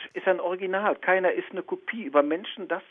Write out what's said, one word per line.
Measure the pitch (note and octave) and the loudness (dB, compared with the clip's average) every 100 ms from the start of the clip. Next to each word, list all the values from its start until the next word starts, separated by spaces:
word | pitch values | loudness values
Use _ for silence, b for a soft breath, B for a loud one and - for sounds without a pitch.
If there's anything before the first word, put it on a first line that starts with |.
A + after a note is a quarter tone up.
| - | -8
ist | F#3 F#3+ | -2 0
ein | F3+ | 2
Original, | F3 F#3 F#3+ F#3+ G#3 | 0 -2 -2 0 0
keiner | C#3+ - F#3+ F3+ | 0 2 4 4
ist | - - | 0 -4
eine | F#3+ | -8
Kopie. | - F#3 - A3+ | -6 -6 -6 -8
Über | E3 D3 | 2 4
Menschen | D3 E3 A3 - F3+ | 4 0 -4 -12 -6
das | E3+ - | -6 -6